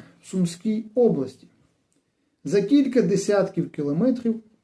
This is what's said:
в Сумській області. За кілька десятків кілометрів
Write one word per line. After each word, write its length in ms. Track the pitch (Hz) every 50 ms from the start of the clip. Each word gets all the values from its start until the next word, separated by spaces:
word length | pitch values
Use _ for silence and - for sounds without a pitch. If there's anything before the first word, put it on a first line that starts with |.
| - - _ _
в 60 | -
Сумській 580 | - - 185 180 170 - - - 220 214 220 - - -
області. 520 | 254 240 214 170 143 127 - - - - - _ _ _ _ _ _ _ _ _ _ _ _ _ _ _ _ _ _ -
За 180 | 139 196 202
кілька 400 | - - 285 294 262 - - 240
десятків 720 | 185 170 202 180 - - 202 196 185 190 - 170 147 -
кілометрів 720 | - - 147 143 143 170 233 262 247 - - 233 226 226 - _ _ _